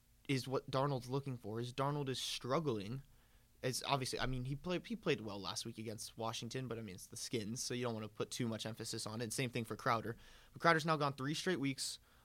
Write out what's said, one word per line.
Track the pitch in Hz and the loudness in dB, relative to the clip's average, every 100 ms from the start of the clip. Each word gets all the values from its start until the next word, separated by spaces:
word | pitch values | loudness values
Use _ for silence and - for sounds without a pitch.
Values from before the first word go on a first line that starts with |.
| - - - | -20 -8 0
is | 135 120 | 2 2
what | 135 - | 0 2
Darnold's | 131 143 135 120 | 2 4 2 0
looking | 135 139 120 | -2 0 -4
for, | 101 110 | -4 -2
is | 123 | -2
Darnold | 120 139 147 135 | 0 2 2 0
is | 127 | -2
struggling. | - - 123 139 151 110 98 131 - - - - - - | -2 -4 0 2 4 0 -2 -6 -8 -18 -20 -20 -20 -4
It's | 127 127 - | -2 0 2
obviously, | 139 127 - | 2 2 0
I | 120 | 0
mean, | 127 | 0
he | 127 | -2
played, | 139 170 175 - | -4 -2 -2 -2
he | |
played | 233 - 113 | -2 2 2
well | 107 101 | 0 -4
last | 92 107 117 | -4 -4 -6
week | 110 | -6
against | 110 110 - - | -6 -6 -8 -4
Washington, | 113 110 120 131 127 | -4 -2 -4 -4 -4
but, | 113 | -4
I | |
mean, | 110 92 | -6 -8
it's | - | -12
the | 120 | -10
Skins, | - 127 101 120 | -4 -2 -2 -4
so | - | -2
you | 123 | 0
don't | 123 | 0
wanna | 113 107 | -2 -4
put | - 110 | -4 -4
too | - 120 | 0 0
much | 110 110 | 0 -4
emphasis | 113 113 113 - | -6 -4 -4 -4
on | 110 | -4
it. | |
And | 120 | -2
same | - 131 | 0 0
thing | 120 | 0
for | 113 | -2
Crowder. | 110 - 113 110 117 - - - | 0 2 2 2 -6 -10 -20 -18
But | - | 4
Crowder's | 170 165 156 | 6 6 6
now | 156 | 4
gone | 147 | 4
three | 139 131 | 2 0
straight | 156 - 170 | 0 2 2
weeks | 139 131 - - - - | 2 0 -4 -6 -12 -20